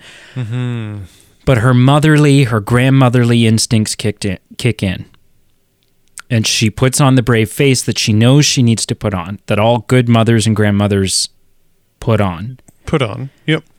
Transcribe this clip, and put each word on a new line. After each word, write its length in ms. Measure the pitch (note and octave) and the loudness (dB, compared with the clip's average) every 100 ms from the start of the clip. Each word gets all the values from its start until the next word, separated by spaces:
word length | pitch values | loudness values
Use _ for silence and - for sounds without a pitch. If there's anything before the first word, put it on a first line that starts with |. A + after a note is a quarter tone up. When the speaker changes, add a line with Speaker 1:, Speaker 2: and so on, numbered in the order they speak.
| - - - | -20 -20 -16
Speaker 1:
Mm-hmm. 720 | C3 A2 B2 B2 A#2+ G#2+ G#2 F#2 - _ _ | -12 -8 -6 -6 -8 -10 -12 -16 -20 _ _
Speaker 2:
But 140 | - B2+ | -2 0
her 140 | B2 | 2
motherly, 680 | B2 B2+ D3 D3+ D3+ D3 C#3 | 4 4 4 4 4 4 4
her 160 | B2 A2+ | 2 0
grandmotherly 840 | G2 A#2+ C3 C3+ B2+ B2 A#2+ A#2+ A2+ | 0 0 2 4 4 2 2 2 2
instincts 480 | A2 - A2 G#2+ | 0 0 -2 -2
kicked 300 | - G#2+ - | -4 -6 -6
in, 140 | G#2 F#2 _ - | -6 -8 _ -6
kick 240 | B2 - | -4 -2
in. 240 | G2 F2+ - _ _ _ _ _ _ _ _ _ _ - - | -4 -6 -12 _ _ _ _ _ _ _ _ _ _ -20 -6
And 180 | A#2+ A2 | -4 -2
she 240 | - A2+ | -2 -2
puts 300 | - C3 B2 | 0 -2 2
on 160 | C#3+ C3 | 2 2
the 60 | |
brave 280 | A#2 A#2 G#2+ | 2 0 0
face 320 | - C#3+ B2 | 0 0 0
that 160 | - A2 | -2 -4
she 140 | - | -2
knows 340 | G#2+ A#2 C#3+ C#3+ | 2 4 4 2
she 160 | - | 0
needs 240 | A#2 A2 - | 0 0 -4
to 80 | |
put 200 | A#2 A2 | -6 -6
on, 260 | F#2+ E2+ G2+ - | -6 -8 -12 -4
that 120 | G#2 | 0
all 200 | A2 A#2+ - | 2 0 0
good 200 | B2+ A#2+ | 0 2
mothers 380 | A#2 A2 A#2 A2 | 2 2 2 0
and 80 | |
grandmothers 760 | G#2 G#2 G2+ G2+ G2 F#2+ - - _ _ _ _ _ _ _ | 0 0 0 0 0 -2 -4 -6 _ _ _ _ _ _ _
put 220 | - A2 | -2 -2
on. 400 | G2+ E2+ A2 B2+ _ _ - | -2 -6 -12 -14 _ _ -6
Speaker 1:
Put 160 | D#3 | -4
on, 280 | A#2+ A#2 C3 - - | -4 -6 -12 -10 -6
yep. 180 | D#3 - | -6 -6